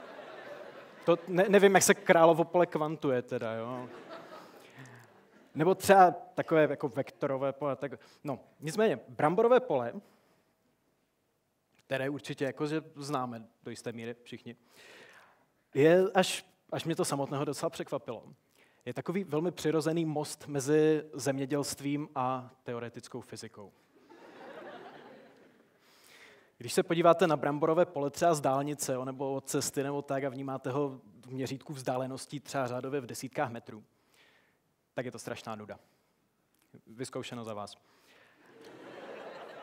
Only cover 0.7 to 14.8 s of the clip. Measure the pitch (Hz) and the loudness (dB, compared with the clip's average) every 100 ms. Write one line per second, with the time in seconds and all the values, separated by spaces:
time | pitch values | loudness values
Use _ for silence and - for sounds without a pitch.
0.7 | - - - - 170 - 175 196 196 196 | -20 -20 -6 2 2 2 0 6 8 10
1.7 | 185 - 190 - 170 165 160 165 180 170 | 8 6 4 6 8 10 8 4 4 2
2.7 | 156 151 156 147 123 123 123 113 113 117 | 2 -4 -2 0 0 -2 -6 -4 -6 -8
3.7 | 127 123 - - - - - - - - | -10 -12 -16 -18 -18 -16 -20 -20 -20 -20
4.7 | - - - - - _ - _ 135 165 | -20 -20 -20 -20 -20 _ -20 _ 0 2
5.7 | 185 - 196 180 - - - - 160 143 | 2 6 10 10 8 -10 -8 2 4 4
6.7 | 139 143 139 - - 139 135 135 131 147 | 2 -4 -4 -6 -4 -4 -2 -2 -2 -4
7.7 | 131 139 117 - _ 147 127 - _ 151 | -4 -6 -10 -18 _ -8 -8 -10 _ -8
8.7 | 190 220 139 - 120 151 185 233 247 247 | 0 2 0 -6 0 0 4 6 4 4
9.7 | 139 120 202 - _ _ _ _ _ _ | -2 -2 -8 -16 _ _ _ _ _ _
10.7 | _ _ _ _ _ _ _ _ _ _ | _ _ _ _ _ _ _ _ _ _
11.7 | _ - 131 135 143 - 143 135 123 151 | _ -8 -6 -4 -6 -10 -6 -6 -4 -4
12.7 | 156 151 143 139 143 123 117 107 _ 123 | -4 -8 -14 -6 -6 -6 -8 -16 _ -14
13.7 | 113 123 117 117 117 - 120 120 117 _ | -10 -10 -10 -12 -12 -16 -18 -16 -20 _
14.7 | - | -20